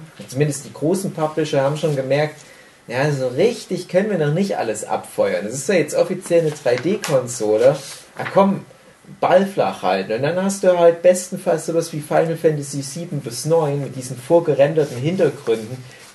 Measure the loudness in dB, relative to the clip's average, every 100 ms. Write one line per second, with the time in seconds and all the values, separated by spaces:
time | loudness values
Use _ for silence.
0 | -10 -18 -8 -2 -2 -2 -10 -4 -2 -2
1 | -4 -4 -4 -2 -2 0 0 0 -2 -2
2 | 0 0 0 -6 -20 -20 -20 _ -8 -2
3 | 0 0 -2 2 0 0 -6 -8 -2 0
4 | 0 0 0 0 0 -2 -4 -6 -6 -6
5 | -4 -2 0 -2 -4 -6 0 0 0 0
6 | 0 -4 0 2 2 -2 0 0 0 -2
7 | 0 0 0 -2 0 4 4 2 -4 -18
8 | -16 -12 0 4 4 2 -6 -20 -20 -20
9 | -20 -2 4 4 4 0 -2 -2 0 0
10 | 0 -2 0 0 -2 2 4 6 6 6
11 | 4 4 0 -6 -2 -2 0 -2 -2 -6
12 | -2 0 0 2 0 0 -4 -8 -8 -10
13 | -8 -8 -8 -6 0 2 2 -2 -6 -8
14 | -10 -10 2 2 4 4 4 2 0 -2
15 | -2 2 0 0 -2 -2 -4 -12 -14 -20
16 | -20